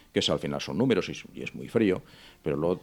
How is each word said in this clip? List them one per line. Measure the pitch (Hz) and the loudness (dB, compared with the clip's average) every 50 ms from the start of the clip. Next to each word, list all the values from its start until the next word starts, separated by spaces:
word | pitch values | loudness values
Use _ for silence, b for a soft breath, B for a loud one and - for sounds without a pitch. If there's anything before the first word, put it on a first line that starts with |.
| B B | B B
que | - 101 | -2 0
eso | - - 82 | 2 2 0
al | 71 | 0
final | - 76 71 69 | -2 -4 -4 -4
son | - - 69 85 | -6 -4 -2 0
números | 123 135 110 92 82 - | 2 2 2 2 0 -2
y, | 73 - - - - - | -6 -12 -14 -16 -14 -12
y | 65 | -12
es | - - | -10 -10
muy | - 65 | -12 -8
frío, | - - 117 110 98 92 - - b b b b b b b | -2 2 4 4 4 2 2 -2 b b b b b b b
pero | - 76 71 | -4 -2 -2
luego | 71 80 85 92 82 | 0 2 0 0 -2